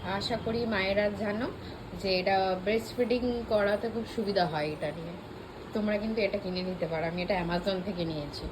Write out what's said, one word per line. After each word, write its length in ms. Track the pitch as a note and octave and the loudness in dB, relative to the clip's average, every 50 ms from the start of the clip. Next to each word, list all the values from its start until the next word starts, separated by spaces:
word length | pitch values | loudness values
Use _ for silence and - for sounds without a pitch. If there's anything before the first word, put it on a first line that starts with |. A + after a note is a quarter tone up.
| - | -4
আশা 340 | F3 F#3+ G3+ G#3 A3 A#3+ G#3+ | -2 -2 -2 0 -2 -2 -2
করি 280 | - A3+ A3+ A#3 A#3+ | 0 0 0 0 0
মায়েরা 440 | A3 A3 G3 F#3+ F#3+ G3 G3+ G#3 G#3 | 2 2 2 2 4 4 4 4 2
জানো 380 | G#3 F#3+ G#3+ G3+ G#3 A3 B3 D#4+ - - - - - - - - - F3+ | 0 0 -2 -2 0 -2 -2 -4 -4 -8 -10 -10 -10 -10 -10 -10 -10 -4
যে 180 | - G3 F#3 F#3 | 0 2 2 2
এটা 400 | F3+ G3 F#3+ F#3+ F#3+ F#3+ F#3 F#3 F#3 | 4 4 4 4 4 4 2 0 2
ব্রেস্ট 320 | G3+ G#3+ A3+ A3+ - - | 2 2 2 0 -2 0
ফিডিং 480 | - B3 G#3+ B3 B3 A#3+ B3 A#3+ A#3+ A3+ - | 0 2 2 2 2 2 0 0 -2 0 2
করাতে 400 | A3+ G#3 G3+ G3+ G#3 G#3 G#3+ A#3 | 2 4 4 4 2 2 0 -2
খুব 160 | A3 A#3 A3+ - - | -2 -2 -4 -4 -2
সুবিধা 300 | - G#3+ G3 G3+ G3 F3 | -2 0 2 4 4 4
হয় 220 | E3 D#3 D3+ D3+ D#3 | 4 2 0 0 0
এটা 200 | D3+ D3+ - D3 | -2 -2 -4 -4
নিয়ে। 260 | D3 E3 E3 E3+ F3 F3+ - - - - - - - - - - - | -4 -4 -8 -8 -10 -10 -12 -12 -12 -12 -12 -12 -12 -12 -12 -4 -2
তোমরা 240 | A3 G#3 G#3 G#3 G3+ | 0 0 2 2 2
কিন্তু 240 | G#3 A3 A3 A3+ | 0 0 0 2
এটা 160 | G#3 G3 - G3+ | 2 2 2 0
কিনে 240 | - F#3 F3+ F3+ | -2 -2 -2 -2
নিতে 260 | F#3 F#3 F#3 E3+ E3+ E3 | -2 -2 -2 -2 -2 -2
পারো, 200 | E3 D#3 D#3+ E3 | 0 0 0 0
আমি 140 | E3 F3+ | 0 -2
এটা 240 | F3+ F3+ G#3 F#3 F3 | 0 2 2 2 2
Amazon 360 | E3+ F3 F3 F3 G3 F#3+ F#3 F3+ | 2 0 2 2 0 0 0 -2
থেকে 200 | G3+ F#3+ F3 E3+ | -4 -2 -2 -2
নিয়েছি। 400 | E3 D#3+ D3+ C#3+ C#3+ D3 - - - | -2 -2 -4 -4 -6 -8 -8 -8 -8